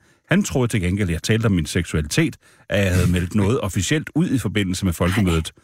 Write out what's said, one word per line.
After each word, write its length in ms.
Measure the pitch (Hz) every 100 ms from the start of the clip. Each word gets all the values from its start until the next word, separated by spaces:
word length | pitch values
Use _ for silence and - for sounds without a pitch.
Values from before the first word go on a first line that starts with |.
| _ _ -
Han 160 | 185
troede 240 | 202 139 120
til 140 | 110
gengæld, 280 | 87 98 95
at 40 |
jeg 100 | 80
talte 220 | - 110 113
om 60 |
min 140 | 92 78
seksualitet, 720 | 95 82 80 76 - - - _ _ -
at 160 | 104 98
jeg 100 | 90
havde 160 | 90
meldt 240 | 87 87 107
noget 260 | 98 107
officielt 480 | 101 104 92 156 - 143
ud 140 | 180
i 80 | 131
forbindelse 460 | 104 101 95 92 98
med 80 |
Folkemødet. 580 | 82 90 98 92 82 80 -